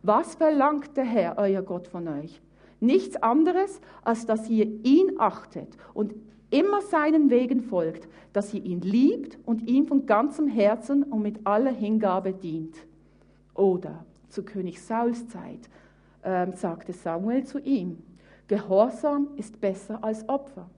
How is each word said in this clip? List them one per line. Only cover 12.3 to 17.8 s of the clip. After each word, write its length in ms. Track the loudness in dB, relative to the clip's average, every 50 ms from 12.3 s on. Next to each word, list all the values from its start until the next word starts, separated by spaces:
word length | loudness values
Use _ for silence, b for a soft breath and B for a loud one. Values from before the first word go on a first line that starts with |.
| -8
dient.“ 440 | -6 -8 -8 -6 -6 -8 -10 -14 -18 -20 -20 _ b b b b b b b b b b b _
Oder 500 | 2 4 4 4 0 -4 -10 -14 -14 -18 _ _ _ _ _
zu 140 | -10 -10 -10
König 360 | -8 -8 -8 -8 -8 -10 -12
Sauls 480 | -8 -6 -2 0 0 0 -2 -4 -8 -14
Zeit, 400 | -14 -14 -14 -14 -16 -18 -20 b b b b b b b b b b b -6
ähm, 300 | -2 -2 0 -2 -2 -4
sagte 400 | -6 -6 -6 -6 -6 -10 -14 -14
Samuel 520 | -8 -6 -6 -6 -4 -2 0 0 -2 -2
zu 120 | -4 -10
ihm, 400 | -8 -2 0 -2 0